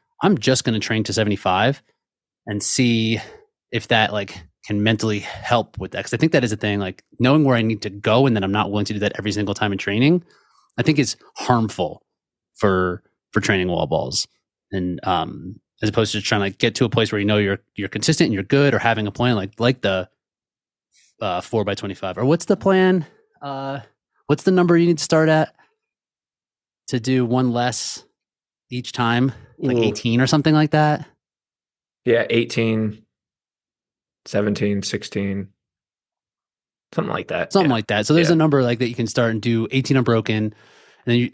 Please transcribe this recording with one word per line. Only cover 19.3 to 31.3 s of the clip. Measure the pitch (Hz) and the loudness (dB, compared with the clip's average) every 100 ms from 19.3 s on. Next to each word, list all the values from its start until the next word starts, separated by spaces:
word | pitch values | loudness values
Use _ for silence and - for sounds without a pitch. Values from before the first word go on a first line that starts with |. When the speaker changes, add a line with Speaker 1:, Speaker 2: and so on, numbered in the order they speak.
Speaker 1:
like, | 110 98 - | 0 -4 -2
like | 117 131 | 0 0
the, | 101 95 90 _ _ _ _ _ _ _ _ _ _ - | -2 -2 -6 _ _ _ _ _ _ _ _ _ _ -8
uh, | 104 90 | -6 -4
four | - 113 | -4 -4
by | 101 | -2
twenty-five. | 98 101 92 95 90 | -4 -6 -8 -8 -2
Or | |
what's | 123 170 - | 0 0 0
the | 202 | 0
plan? | 196 190 185 185 151 _ _ _ | 2 4 4 2 -2 _ _ _
Uh, | 139 135 135 135 - _ _ _ - | -12 -10 -8 -10 -12 _ _ _ -2
what's | 147 | 0
the | - | 4
number | 185 175 170 | 4 6 4
you | 170 | 4
need | 165 | 2
to | |
start | - 160 160 | 2 4 4
at | 156 156 _ _ _ _ _ _ _ _ _ _ _ _ _ - | 4 0 _ _ _ _ _ _ _ _ _ _ _ _ _ -6
to | 127 | -4
do | 113 131 120 | 0 0 2
one | 123 127 | 2 2
less | 120 123 120 - - - _ _ _ _ _ - | 0 -2 -4 -8 -12 -16 _ _ _ _ _ -12
each | 123 - | -10 -8
time? | - 120 120 131 - - - | -2 0 2 0 -2 -16 -6
Like | 135 123 | -2 2
Speaker 2:
Ooh. | |
Speaker 1:
eighteen | 110 104 120 117 | 2 0 0 2
or | 131 | 2
something | 156 156 | 2 4
like | 151 151 | 2 2
that? | 151 151 151 156 _ _ | 2 2 0 -6 _ _